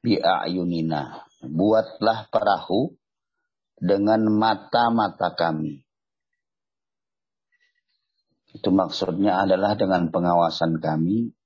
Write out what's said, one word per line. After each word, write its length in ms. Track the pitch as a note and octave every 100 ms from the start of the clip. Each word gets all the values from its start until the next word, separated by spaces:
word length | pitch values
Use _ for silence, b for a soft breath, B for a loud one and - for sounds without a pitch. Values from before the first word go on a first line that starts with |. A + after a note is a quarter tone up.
| A#2
bi'ayunina. 1200 | G2+ E2+ F2+ - F#2 F2 E2+ D#2+ D#2 C#2+ - - _ B1+
Buatlah 840 | D#2+ G2+ A2 A2 - G#2+ A2 A2
perahu 640 | A2 G#2+ F#2+ - F#2+ C#3 - _ _ _ _ _ _ _ _
dengan 540 | F2+ G2+ G#2 A2+ A2
mata-mata 1040 | G#2+ A2 G2+ - B2 A#2 A#2 G#2 - F2
kami. 500 | - E2 D#2 D#2 C#2+ _ _ _ _ _ _ _ _ _ _ _ _ _ _ _ _ _ _ _ _ _ _ _ _ _ _ _ -
Itu 160 | G2+
maksudnya 720 | F#2+ F#2 - F#2 F2 G2 F#2
adalah 320 | F#2+ F#2 G2+ G#2
dengan 320 | F#2+ F#2 E2+ F2+
pengawasan 640 | F2 F2 E2+ - E2 D#2+
kami 560 | D#2+ D#2 E2 A2 A#2 _